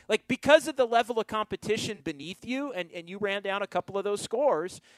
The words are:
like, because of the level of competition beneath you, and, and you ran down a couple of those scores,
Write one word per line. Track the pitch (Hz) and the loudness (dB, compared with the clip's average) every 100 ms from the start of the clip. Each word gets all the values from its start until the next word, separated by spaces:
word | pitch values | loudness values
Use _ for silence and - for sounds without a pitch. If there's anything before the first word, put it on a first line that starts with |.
| - | -4
like, | 214 - | -2 -2
because | 254 - 311 294 | -2 6 6 6
of | 269 | 0
the | 240 | 2
level | 233 226 226 | 2 2 -2
of | 208 | -2
competition | 214 208 190 196 214 - 208 | -4 -4 -4 -2 -2 -2 -6
beneath | 165 143 151 185 | -8 -8 -10 -12
you, | 220 262 285 | -6 -4 -4
and, | 185 175 | -6 -8
and | 175 170 | -10 -12
you | 196 | -6
ran | 202 202 | -4 -2
down | 202 196 | -2 -4
a | 196 | -2
couple | 180 - 196 | -4 -4 -4
of | |
those | 196 202 | -2 -2
scores, | - 226 285 160 180 - - | -2 2 4 2 0 -8 -20